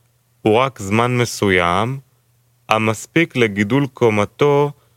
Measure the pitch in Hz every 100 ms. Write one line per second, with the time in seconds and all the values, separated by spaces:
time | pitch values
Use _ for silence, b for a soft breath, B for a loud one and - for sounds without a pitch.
0 | _ _ _ _ 107 107 131 - 98 110
1 | 120 123 117 - 104 90 87 90 117 139
2 | - _ _ _ _ _ - 110 110 107
3 | - 165 165 127 110 98 104 135 139 -
4 | 117 104 101 - 147 143 143 - _